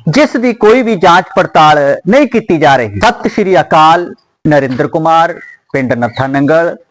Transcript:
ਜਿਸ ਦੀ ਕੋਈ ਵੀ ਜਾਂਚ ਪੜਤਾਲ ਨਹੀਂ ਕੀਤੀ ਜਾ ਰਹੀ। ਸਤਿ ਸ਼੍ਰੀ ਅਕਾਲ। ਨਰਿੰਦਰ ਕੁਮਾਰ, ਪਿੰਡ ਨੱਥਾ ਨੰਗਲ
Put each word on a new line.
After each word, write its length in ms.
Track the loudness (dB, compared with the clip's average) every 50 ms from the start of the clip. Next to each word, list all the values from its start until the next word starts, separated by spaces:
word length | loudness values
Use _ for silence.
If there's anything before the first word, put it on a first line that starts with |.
| -6 -2
ਜਿਸ 260 | 0 0 0 0 -2
ਦੀ 160 | -4 -4 -4 -2
ਕੋਈ 280 | 0 2 2 2 2 0
ਵੀ 140 | -2 -2 0 2
ਜਾਂਚ 240 | 2 2 2 0 -2 -4
ਪੜਤਾਲ 420 | -4 -4 0 2 2 4 4 4 2 0 -2 -2 -4 -2 0
ਨਹੀਂ 180 | 0 2 0 0
ਕੀਤੀ 280 | -2 -4 -2 -2 -2 0
ਜਾ 160 | 2 2 2
ਰਹੀ। 240 | 2 -2 -4 -6 -2
ਸਤਿ 280 | -2 -2 -2 -2 -6 -6
ਸ਼੍ਰੀ 260 | -4 -2 -2 0 0 0
ਅਕਾਲ। 460 | 0 2 2 2 4 4 2 2 -2 -6 -12 _ _ _ _ _ -2
ਨਰਿੰਦਰ 420 | 0 0 0 0 -2 -4 -4 -6 -4
ਕੁਮਾਰ, 460 | -4 -4 -2 0 0 0 0 -2 -4 -10 -16 -20 -20 _ _ _ -6
ਪਿੰਡ 200 | -6 -4 -4 -4
ਨੱਥਾ 340 | -4 -4 -6 -6 -6 -6
ਨੰਗਲ 480 | -4 -2 -2 0 2 2 0 0 -2 -6 -10 _ _